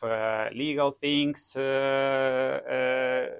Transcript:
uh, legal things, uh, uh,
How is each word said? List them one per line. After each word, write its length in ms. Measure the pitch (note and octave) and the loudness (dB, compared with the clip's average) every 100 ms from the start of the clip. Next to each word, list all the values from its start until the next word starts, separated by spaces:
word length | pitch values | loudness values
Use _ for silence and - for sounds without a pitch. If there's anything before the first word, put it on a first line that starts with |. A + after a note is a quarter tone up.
uh, 460 | A#2 A2+ A2 A2 A2 | -2 0 0 0 -2
legal 380 | A2+ D3+ C#3+ C#3+ | -4 -2 2 0
things, 680 | C#3 C#3+ D3 D3 C#3+ - C3+ | 0 0 2 0 -2 -8 -4
uh, 40 | |
uh, 1700 | C3+ C3+ C3+ C3+ C3+ C3+ C3+ C3 C3 C3+ C3+ C3 B2+ B2+ B2+ B2+ - | 0 0 2 2 2 2 2 2 0 -2 -2 0 0 0 0 0 -2